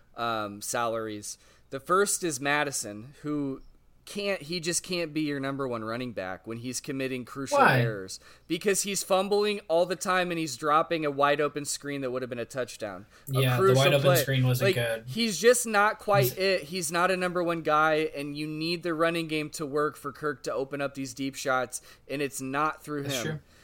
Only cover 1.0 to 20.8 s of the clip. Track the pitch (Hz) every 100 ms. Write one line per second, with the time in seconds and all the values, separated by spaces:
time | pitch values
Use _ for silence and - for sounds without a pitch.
1 | 110 104 104 - - _ _ 135 - 185
2 | 202 - 175 131 143 147 143 135 107 104
3 | 123 147 147 147 139 135 - - _ _
4 | - 208 202 190 143 175 160 165 - 180
5 | 165 151 151 143 135 139 135 117 110 117
6 | 123 98 92 95 - 117 127 123 - 135
7 | 131 127 117 135 135 285 226 131 120 104
8 | 92 - - - _ 160 208 190 202 190
9 | - 185 196 208 208 202 - 165 175 180
10 | 196 185 180 170 160 120 156 151 165 170
11 | 151 135 143 147 147 147 143 - 143 139
12 | 131 127 123 123 117 135 123 - 107 92
13 | 107 - - 131 131 123 127 131 139 139
14 | 139 160 135 131 127 127 190 185 95 95
15 | 123 165 233 165 226 247 226 208 208 202
16 | - 202 190 - 196 185 143 185 156 170
17 | 185 185 180 175 170 170 151 151 156 156
18 | 156 139 147 147 151 156 160 175 175 156
19 | 165 170 160 156 151 - 147 147 151 -
20 | 143 127 151 143 - 117 135 143